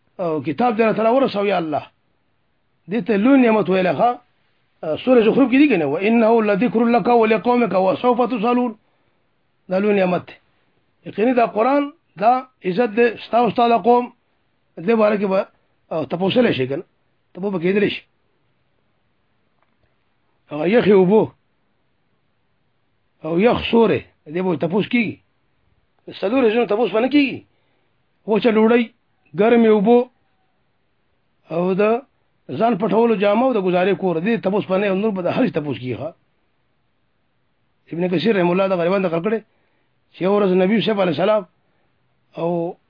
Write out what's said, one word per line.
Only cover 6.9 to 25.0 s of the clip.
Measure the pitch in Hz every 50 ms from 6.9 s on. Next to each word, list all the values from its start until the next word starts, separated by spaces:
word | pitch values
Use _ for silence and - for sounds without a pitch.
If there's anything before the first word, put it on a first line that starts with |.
| 233 240 - 254
ولقومک | 240 233 220 220 220 214 214 240 240 247 240 196 190
وسوف | 185 190 190 160 - - 247 240 220 247 202
تسألون." | 254 220 190 240 247 247 247 247 214 - _ _ _ _ _ _ _ _ _ _ _ _ _ _ _ _ _ -
دا | 180 190
لوی | 202 214 208
نعمت | 196 185 180 180 165 - -
دی. | - - _ _ _ _ _ _ _ _ _ _ _ _ _
یقیني | 175 - 196 214 254 254
دا | 240 233
قرآن، | 190 180 208 226 254 277 285 285 285 - _ _ _ _
دا | 151 190 226 254 254 262 - _ _ -
عزت | 185 175 196 247 226 202
دی | 233 240 233 202 - -
ستا | - - 233
او | 247 208
ستا | 175 262 240 233
د | 233 220 175
قوم. | 226 240 240 247 240 - _ _ _ _ _ _ _ _ _ _ _ _ -
دې | 165 202 233
باره | 220 214 214 220 196
کې | 208 190
به، | 190 190 226 - _ _ _ _ _ _ _ _
او | 190 160 151
تپوسلی | - 180 165 190 190 - 247 240 208 -
شي | 117 131 127
که | 139
نه؟ | 156 - - _ _ _ _ _ _ _ _ _
تپو | 180 185 208
به | 190 170
کېدلی | 160 180 202 208 202 -
شي. | - - - _ _ _ _ _ _ _ _ _ _ _ _ _ _ _ _ _ _ _ _ _ _ _ _ _ _ _ _ _ _ _ _ _ _ _ _ _ _ _ _ _ _ _ _ _ _ _ _ _
هغه | 147 151 156 175
یخې | 220 240 175 175
اوبو | 214 190 185 180 208 220 170 123 - _ _ _ _ _ _ _ _ _ _ _ _ _ _ _ _ _ _ _ _ _ _ _ _ _ _ _ _ _ _ _ _ _ _ _ _ _ -
او | 156 165 170
یخ | 208 240 202 - - -
سوری، | - 233 226 202 151 113 - - _ _ _ 151
دې | 151 175
به | 185 185 170
تپوس | 131 175 160 170 214 180 -
کېږي. | - 240